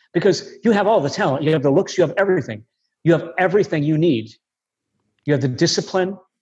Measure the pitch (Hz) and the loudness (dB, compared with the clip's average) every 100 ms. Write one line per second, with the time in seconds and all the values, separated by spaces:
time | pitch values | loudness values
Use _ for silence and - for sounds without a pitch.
0 | _ 175 202 - - - 233 202 196 220 | _ 0 0 0 -4 -4 0 2 2 2
1 | 139 - 185 135 147 156 139 143 185 - | 0 -2 -2 0 0 0 2 2 0 0
2 | 151 - 196 185 120 107 - _ _ _ | 0 0 0 0 -2 -10 -16 _ _ _
3 | 160 160 - - 185 202 - 160 147 151 | 2 2 0 -2 0 2 0 -2 0 0
4 | 170 120 113 - _ _ _ _ _ _ | 2 0 -4 -16 _ _ _ _ _ _
5 | _ _ - 143 131 120 170 - - 190 | _ _ -2 -2 -2 0 -2 -2 -4 -2
6 | 185 196 _ _ | -4 -6 _ _